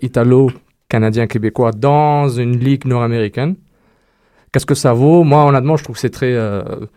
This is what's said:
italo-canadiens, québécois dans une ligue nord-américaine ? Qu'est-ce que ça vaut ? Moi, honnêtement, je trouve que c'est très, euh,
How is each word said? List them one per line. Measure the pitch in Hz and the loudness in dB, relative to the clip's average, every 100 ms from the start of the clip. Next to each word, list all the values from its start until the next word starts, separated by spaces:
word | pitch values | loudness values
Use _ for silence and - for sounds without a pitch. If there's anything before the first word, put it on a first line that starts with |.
italo-canadiens, | 123 123 120 127 131 - _ _ - 117 110 110 110 | -4 0 4 4 2 -2 _ _ -4 -2 0 0 -2
québécois | 117 107 - 117 | -2 -4 -2 -2
dans | 107 135 147 151 147 143 | 0 0 2 2 0 0
une | 120 120 123 | -2 -2 -2
ligue | 131 139 | 0 -2
nord-américaine ? | 131 123 117 117 107 120 147 190 _ _ _ _ _ _ _ _ _ | -2 -2 -2 -2 -4 -4 -6 -6 _ _ _ _ _ _ _ _ _
Qu'est-ce | 135 - | -4 -2
que | 139 | 0
ça | 135 | 0
vaut ? | 117 139 170 | 2 4 4
Moi, | 160 147 147 | 6 4 4
honnêtement, | 135 135 156 | 2 0 -2
je | |
trouve | - 113 | -4 -6
que | |
c'est | 123 | -6
très, | - 127 | -4 -4
euh, | 120 110 101 - - 107 | -2 -4 -6 -8 -12 -14